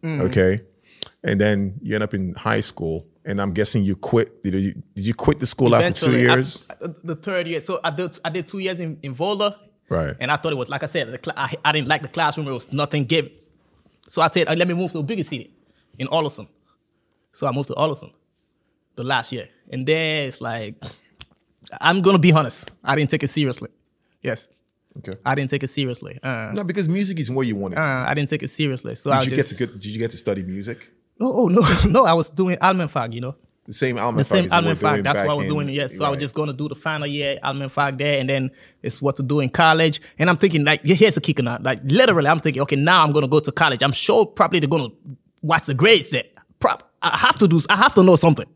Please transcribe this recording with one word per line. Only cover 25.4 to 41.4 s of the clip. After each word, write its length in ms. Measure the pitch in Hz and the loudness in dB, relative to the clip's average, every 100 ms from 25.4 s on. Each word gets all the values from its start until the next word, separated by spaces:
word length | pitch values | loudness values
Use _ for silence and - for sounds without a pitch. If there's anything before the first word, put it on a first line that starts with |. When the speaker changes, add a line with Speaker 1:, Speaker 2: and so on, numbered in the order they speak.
| 131 | -2
Speaker 1:
take 120 | 139 | -4
it 60 | 135 | -4
seriously. 500 | - 135 120 - 127 | -4 -6 -6 -12 -10
Uh, 300 | 131 120 110 | -8 -6 -6
Speaker 2:
No, 100 | 202 | -6
because 240 | 185 185 165 | -4 -2 0
music 300 | 185 196 170 | 0 -2 -4
is 100 | 120 | -4
what 160 | 131 127 | -2 -2
you 80 | 104 | -2
wanted 200 | 98 90 | -4 -2
to 60 | |
Speaker 1:
uh, 220 | 156 131 | -2 -2
Speaker 2:
do. 60 | 127 | -2
Speaker 1:
I 40 | |
didn't 160 | 143 143 | -2 -2
take 120 | 151 | -4
it 40 | 127 | -8
seriously. 460 | - 151 127 117 113 | -4 -4 -4 -10 -8
So 140 | 143 | 0
Speaker 2:
Did 60 | 135 | 0
Speaker 1:
I 60 | |
Speaker 2:
you 80 | 131 | 2
Speaker 1:
just 60 | 131 | 0
Speaker 2:
get 300 | 131 95 120 | -2 -2 -6
to 40 | |
get, 0 | 104 | -6
did 40 | 104 | -10
you 120 | 110 | -6
get 120 | 113 | -6
to 40 | 90 | -4
study 260 | - 98 | -4 -4
music? 480 | 92 95 101 120 - _ _ _ | -6 -8 -10 -12 -16 _ _ _
Speaker 1:
No, 120 | 254 | -2
oh, 140 | - 165 | 2 4
no, 140 | 180 254 185 | 6 4 4
<laughs> 100 | - | 4
no. 160 | 180 180 | 6 4
I 60 | |
was 160 | 165 156 | 4 0
doing 260 | 147 185 180 | -2 -2 2
Almenfag, 540 | 185 190 156 143 117 | 2 2 -2 -4 -6
you 60 | 117 | -8
know. 160 | 127 139 _ _ - | -10 -12 _ _ -8
Speaker 2:
The 60 | |
same 240 | 98 127 120 | -2 -2 0
Almenfag 200 | 117 117 | -2 0
Speaker 1:
The 60 | |
same 200 | 139 190 | 2 2
Speaker 2:
as 80 | 175 | 2
you 80 | 175 | 2
were 120 | 165 | 2
Speaker 1:
Almenfag. 60 | 156 151 | 0 0
Speaker 2:
doing 100 | 143 | 0
Speaker 1:
That's 140 | 104 - | 0 0
what 60 | |
I 20 | 147 | 0
Speaker 2:
back 80 | 147 | -2
Speaker 1:
was 80 | 139 | -2
Speaker 2:
in, 60 | |
Speaker 1:
doing. 160 | 147 143 | -2 -4
Yes. 260 | 139 135 - | -4 -6 -4
So 80 | |
I 40 | 147 | -4
was 80 | 139 | -2
Speaker 2:
right. 40 | |
Speaker 1:
just 140 | 143 156 | -4 -4
gonna 160 | 151 | -6
do 160 | 131 147 | -4 -8
the 60 | 139 | -6
final 300 | 160 156 147 | -6 -6 -6
year 300 | 143 143 139 | -4 -4 -4
Almenfag 560 | 139 139 135 - 143 131 | -6 -6 -6 -2 -2 0
there, 220 | 147 143 | 0 0
and 80 | 131 | 0
then 220 | 139 131 - - _ | -2 -2 -8 -20 _
it's 200 | 113 - | -10 -4
what 140 | 135 131 | -4 -2
to 60 | |
do 160 | 131 147 | -2 0
in 80 | 127 | 0
college. 520 | - 165 160 160 151 - - | 4 4 6 2 0 -8 -2
And 120 | 165 | 2
I'm 60 | 170 | 4
thinking, 280 | 196 160 | 2 2
like, 180 | 147 151 | 2 2
here's 300 | 147 175 214 156 | 2 6 6 4
the 40 | |
kicker 220 | - 143 | -2 -2